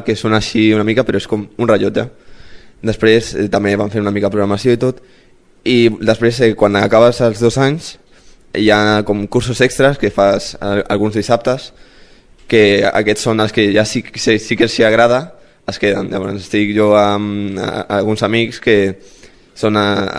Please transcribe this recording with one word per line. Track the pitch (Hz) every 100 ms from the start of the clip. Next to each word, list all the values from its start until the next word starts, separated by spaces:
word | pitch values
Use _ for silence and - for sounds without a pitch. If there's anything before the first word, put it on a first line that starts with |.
| 123
que | 107
són | 113
així | 110 - 117 110
una | 107 104
mica, | 110 123
però | 101
és | -
com | 107 104
un | - 117
rellotge. | 104 101 104 123 - - - - - - -
Després, | 110 104 110 113 -
eh, | - 104
també | 104 104 101
van | 104
fer | 107
una | 104
mica | 101 101
programació | 104 101 101 131
i | 117
tot, | 127 127 _ _ _ _ _ _
i | - 123 117 107
després, | 104 113 117 120
eh, | 117
quan | 104 104 101
acabes | 101 110 120 123
els | 120 107
dos | 117 131
anys, | 135 156 - - _ _ - - _
hi | - 107
ha | 104 107 107 104
com | 104 101
cursos | 123 117 117
extras | 123 - 135 143
que | 104
fas | - 196 - - -
a, | 101 101 -
alguns | 104 107 107
dissabtes, | 101 117 - 135 - _ - - - _ _ _ -
que | 113 104 101
aquests | 101 101 104 107
són | 123 110
els | 107 113
que | 104
ja | 104 107
sí, | 123 -
sí, | - - 107
sí | - 107
que | 117
s'hi | -
agrada, | 113 113 120 123 165 - - _ -
es | -
queden. | 104 101 95
Llavors | 95 95 98
estic | 90 104 104 104
jo | 104
amb, | 104 101 104 104 101 101 95
a, | 104 - -
a | 101
alguns | 104 107
amics | 101 113 113 -
que | - 104 98 95 - - - _ _
són, | - 110 104
eh, | 101 101 98